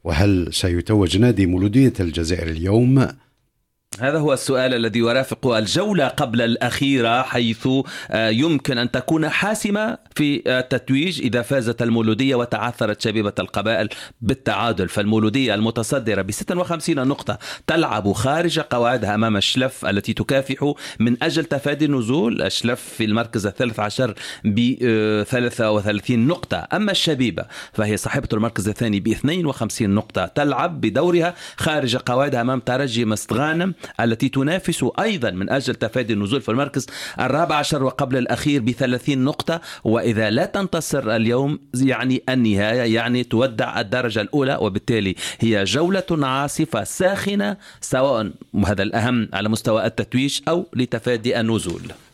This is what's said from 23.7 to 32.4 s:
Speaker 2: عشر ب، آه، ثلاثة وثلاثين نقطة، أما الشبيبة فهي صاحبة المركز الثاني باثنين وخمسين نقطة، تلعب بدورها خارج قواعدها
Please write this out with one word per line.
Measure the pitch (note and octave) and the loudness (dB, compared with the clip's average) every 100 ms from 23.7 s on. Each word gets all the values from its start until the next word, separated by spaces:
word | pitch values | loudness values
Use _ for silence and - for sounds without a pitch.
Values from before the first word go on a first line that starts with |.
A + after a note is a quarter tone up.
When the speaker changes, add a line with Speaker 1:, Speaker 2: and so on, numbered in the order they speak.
| A2 | -2
Speaker 2:
عشر | G#2 - B2+ G2 - - | -4 -2 -2 -4 -14 -4
ب، | G#2+ G#2 A#2+ C3+ | 0 2 2 2
آه، | A#2+ A2 G#2+ G#2+ | 2 2 2 0
ثلاثة | G2+ B2+ A#2+ - A2 | 0 -2 -2 0 0
وثلاثين | G#2+ G2+ G#2 - B2 B2 | 2 0 -2 0 2 2
نقطة، | F3 - F2+ - | 0 -4 -6 -4
أما | - G#3 | -2 0
الشبيبة | F#3 E3 C#3 A#2+ E2 - - - | 0 0 0 0 -2 -10 -14 -8
فهي | - G#2+ G2+ | -2 0 0
صاحبة | - C#3+ B2 | -2 -4 -2
المركز | G#2+ A2+ A2 G2 | 0 0 0 -4
الثاني | G#2 A#2 G2+ | -2 0 0
باثنين | A2+ G#2 C3+ F3+ D#3 | 0 0 0 0 -2
وخمسين | - A2 - G#2+ | -2 -6 0 2
نقطة، | G2+ - - F2+ | 2 0 -4 -2
تلعب | - D3 B2+ E3+ D3+ | 0 0 0 -2 0
بدورها | A2 G#2+ F3 F3 E3+ E3+ - - | 0 2 2 2 2 -4 -16 -4
خارج | E3 D3+ C3 B2 | -2 0 0 -2
قواعدها | - B2 C#3+ B2+ | 0 0 2 0